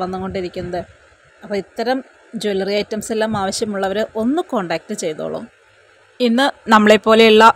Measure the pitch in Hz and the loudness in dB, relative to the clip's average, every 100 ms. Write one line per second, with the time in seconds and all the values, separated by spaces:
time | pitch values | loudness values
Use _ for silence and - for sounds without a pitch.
0 | 185 185 190 190 180 185 175 175 - _ | -4 -8 -8 -8 -8 -10 -8 -8 -10 _
1 | _ _ _ _ 208 202 - - 226 262 | _ _ _ _ -10 -8 -8 -6 -4 -4
2 | - _ _ 220 208 190 190 208 196 214 | -6 _ _ -8 -4 -4 -2 -4 -4 -6
3 | - 220 220 208 190 - 220 196 196 202 | -6 -4 -2 -4 -4 -4 -6 -4 -4 -4
4 | 220 220 233 320 - 226 170 165 - 214 | -6 -4 -2 -2 -4 -4 -4 -6 -8 -8
5 | 170 156 160 160 233 _ _ _ _ _ | -8 -6 -8 -10 -12 _ _ _ _ _
6 | _ - 240 240 277 - - 214 208 214 | _ -4 0 2 0 -2 2 4 6 4
7 | 220 220 226 214 226 | 4 6 6 8 6